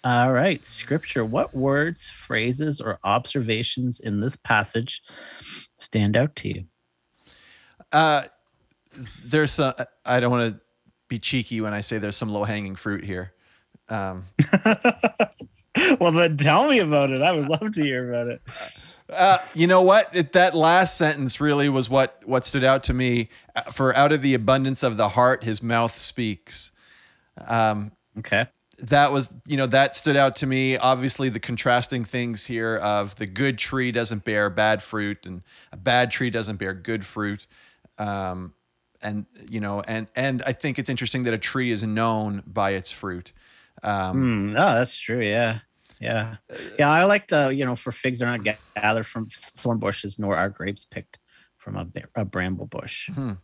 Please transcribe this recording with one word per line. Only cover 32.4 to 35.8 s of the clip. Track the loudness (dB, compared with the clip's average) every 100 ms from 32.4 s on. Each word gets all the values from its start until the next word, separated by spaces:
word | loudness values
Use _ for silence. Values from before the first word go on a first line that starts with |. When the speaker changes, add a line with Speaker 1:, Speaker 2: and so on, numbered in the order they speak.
| -6
Speaker 2:
here | -4 -2 -2
of | 0 0 -2 -6
the | -8
good | -2 -2 -2
tree | -4 -2 -2
doesn't | -2 -2 -4
bear | -2 0 0
bad | 2 2 2
fruit | -2 -6 -6 -6
and | -12 -16 -16 -20 _
a |
bad | -6